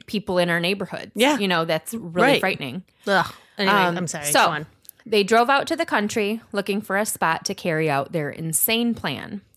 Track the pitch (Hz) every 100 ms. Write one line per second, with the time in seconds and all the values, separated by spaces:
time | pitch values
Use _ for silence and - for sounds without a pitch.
0 | - 214 - 180 175 170 170 196 185 -
1 | - - 254 277 202 175 165 160 - 226
2 | 175 170 247 277 190 - 139 185 - _
3 | - 190 - - _ - 196 202 180 175
4 | 170 160 147 262 208 151 156 _ - -
5 | - 208 190 226 240 277 - 311 330 -
6 | 202 233 202 226 - 202 196 196 208 196
7 | 214 - 165 165 - 196 180 156 160 139
8 | - 165 143 - 160 160 - 226 233 220
9 | 170 135 - 202 -